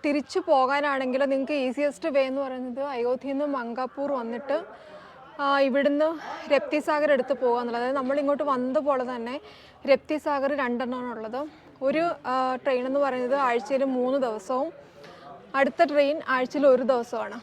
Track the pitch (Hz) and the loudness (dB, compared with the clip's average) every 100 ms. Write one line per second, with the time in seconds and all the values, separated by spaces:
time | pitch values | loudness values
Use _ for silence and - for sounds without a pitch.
0 | 302 294 262 370 359 285 254 285 294 269 | 0 0 0 -4 4 4 4 2 0 0
1 | 262 254 269 269 269 294 254 254 294 277 | 0 0 2 0 0 0 -2 0 -2 -2
2 | 330 277 262 269 269 254 254 247 285 254 | -2 0 0 -2 -4 -6 -8 -6 -6 -2
3 | 240 254 269 269 294 277 233 240 254 - | -2 -2 -2 -2 -2 -2 -4 -6 -6 -4
4 | 285 269 226 233 254 294 - - - - | -4 -2 -4 -8 -4 -4 -4 -18 -20 -20
5 | - - - - 285 277 277 262 285 285 | -20 -20 -20 -4 0 4 4 4 2 4
6 | 311 320 - 311 320 277 - 302 330 302 | 2 0 -8 -12 0 0 2 -2 0 2
7 | 294 277 247 262 247 240 240 233 254 277 | 4 2 2 0 2 2 0 -2 0 -2
8 | 254 285 277 285 294 254 254 269 285 269 | 0 0 0 0 2 0 2 0 2 0
9 | 247 247 233 277 - - - - 254 269 | -2 -6 -6 -8 -12 -20 -20 -10 2 2
10 | - 302 311 285 269 285 254 240 247 254 | 4 -4 -2 -2 -2 -2 -2 -2 -4 -6
11 | 247 226 220 247 302 - - - 269 294 | -8 -10 -8 -8 -10 -14 -20 -4 -2 0
12 | 339 - - 262 262 254 277 254 254 277 | 0 -4 -4 -2 0 -2 0 -2 0 0
13 | 277 254 247 285 262 240 247 269 269 254 | 0 0 0 2 2 0 0 0 0 0
14 | 247 277 247 214 190 254 320 - - - | 0 0 -2 -4 -4 -4 -4 -8 -20 -20
15 | - - - - - 269 277 - 330 294 | -20 -20 -20 -20 -6 0 0 4 2 4
16 | 277 311 - 262 254 302 277 254 254 254 | 2 2 -2 -2 0 4 6 6 4 0
17 | 233 233 214 226 | 0 -6 -6 -10